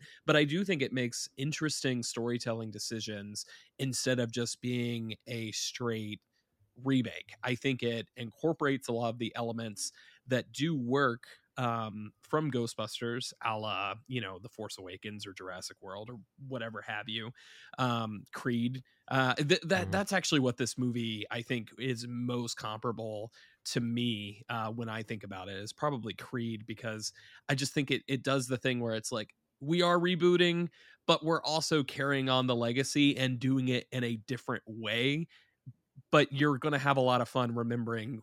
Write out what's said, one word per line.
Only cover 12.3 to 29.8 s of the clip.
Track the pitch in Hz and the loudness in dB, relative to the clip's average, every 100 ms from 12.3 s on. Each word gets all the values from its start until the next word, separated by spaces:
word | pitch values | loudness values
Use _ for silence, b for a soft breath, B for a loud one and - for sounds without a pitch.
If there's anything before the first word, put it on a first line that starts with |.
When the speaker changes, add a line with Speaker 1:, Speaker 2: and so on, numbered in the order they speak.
| 151 156 | 0 2
Speaker 1:
Ghostbusters, | 120 117 - 107 - 120 120 - - | 0 -2 -4 -6 -4 -4 -4 -6 -6
a | 117 110 | -4 -2
la, | 107 95 98 110 - | -2 -2 -4 -6 -6
you | 127 | -6
know, | 98 92 | -6 -8
The | 110 | -14
Force | - 104 - | -12 -10 -10
Awakens | 92 95 107 104 98 | -12 -10 -10 -10 -12
or | |
Jurassic | 92 92 90 - - | -12 -10 -10 -12 -14
World | 95 98 113 | -12 -12 -12
or | 120 - - 135 | -14 -18 -18 -10
whatever | 131 113 107 | -8 -6 -8
have | - 107 107 | -8 -8 -6
you, | 113 107 - b b b - | -6 -6 -12 b b b -2
um, | 127 117 110 101 - | 0 0 -2 -6 -10
Creed. | - 127 117 120 131 - _ - | -4 -2 0 0 -2 -10 _ 0
Uh, | 135 131 - | 2 2 2
th-, | 147 185 160 | 4 2 4
that, | 185 95 | 0 2
Speaker 2:
Mm-hmm. | |
Speaker 1:
that's | 135 - | 0 2
actually | 190 - 151 | 0 4 4
what | 127 - | 4 2
this | 120 - | -2 0
movie, | 123 120 113 107 104 | 0 0 -2 -4 -4
I | 120 | -6
think, | 117 123 104 - | -2 -4 -4 -6
is | 131 113 120 | -4 -4 -4
most | 120 123 123 117 - | -4 -2 -2 -2 -4
comparable | 113 110 123 110 110 107 110 b b b - | -6 -2 -2 -2 -6 -6 -10 b b b -4
to | 127 | -2
me, | 120 117 120 107 101 104 - | 0 0 0 -2 -6 -10 -6
uh, | 117 110 | -4 -4
when | 117 113 | -4 -4
I | 110 | -6
think | 107 113 | -6 -8
about | 104 95 92 | -8 -10 -8
it, | 98 | -8
is | 107 | -10
probably | - 147 131 107 | -4 -2 -2 -6
Creed, | 95 - 123 117 110 113 | -8 -6 -4 -4 -6 -8
because | 110 117 110 107 b b b - | -8 -6 -6 -8 b b b -2
I | 139 | 0
just | 139 | 0
think | 156 139 | 0 0
it, | 123 - | 0 0
it | 131 | -2
does | 135 139 123 | 2 0 0
the | 123 | 0
thing | 131 123 | 0 0
where | 117 110 | 0 -2
it's | - | -2
like, | 117 107 _ _ _ | -4 -6 _ _ _
we | 139 170 | 0 4